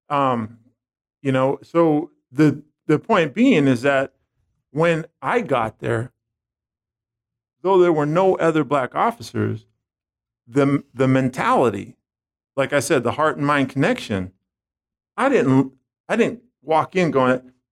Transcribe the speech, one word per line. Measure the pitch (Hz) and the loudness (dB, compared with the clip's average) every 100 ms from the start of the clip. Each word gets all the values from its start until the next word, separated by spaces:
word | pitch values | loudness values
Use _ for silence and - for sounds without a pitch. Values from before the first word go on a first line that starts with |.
| - | -6
Um, | 143 135 120 110 - _ _ _ _ _ _ | -2 -2 -2 -6 -14 _ _ _ _ _ _
you | 139 | -2
know, | 131 131 - | 0 0 -4
so | - 165 165 151 165 _ _ | -4 0 2 2 -4 _ _
the, | 127 151 139 - _ - | 2 2 2 -10 _ -4
the | 151 | -2
point | - 214 156 | 0 0 0
being | 127 262 175 139 | 2 2 4 2
is | 120 | 2
that | 139 139 - _ _ _ _ _ _ | 0 0 -2 _ _ _ _ _ _
when | 143 170 165 - - | -2 0 0 -6 -10
I | 135 240 | -4 -4
got | 175 127 110 - | -2 -2 -2 -6
there, | 123 117 127 _ _ _ _ _ _ _ _ _ _ _ _ _ _ _ | -4 -4 -6 _ _ _ _ _ _ _ _ _ _ _ _ _ _ _
though | 180 185 | 0 4
there | 175 | 4
were | 156 147 | 2 0
no | 165 190 180 | 2 0 2
other | 165 156 | 0 0
black | 139 143 123 151 | -2 -2 -2 -2
officers, | 220 226 113 113 107 110 _ _ _ _ _ _ _ _ _ | -4 -4 -8 -4 -4 -6 _ _ _ _ _ _ _ _ _
the, | 127 139 139 - | 0 0 0 -4
the | 120 131 | -2 0
mentality, | 131 127 - - 254 123 101 98 - _ _ _ _ _ - | 2 0 -2 0 2 2 0 -10 -18 _ _ _ _ _ -6
like | 131 | -2
I | 143 | -2
said, | - 151 | 0 0
the | 117 | 0
heart | 107 156 131 | -2 -2 -2
and | 143 | -2
mind | 147 135 | 0 -2
connection, | 139 175 247 - 98 92 _ _ _ _ _ _ _ _ - | -2 -2 -2 -6 -8 -8 _ _ _ _ _ _ _ _ -4
I | 262 | 0
didn't, | 240 139 131 135 _ _ _ - | 2 2 2 0 _ _ _ -4
I | 220 | 0
didn't | 190 - _ _ | -2 -4 _ _
walk | 143 156 - 185 | -2 -2 0 -2
in | 170 | 0
going, | 131 127 127 - _ _ | 2 2 0 -6 _ _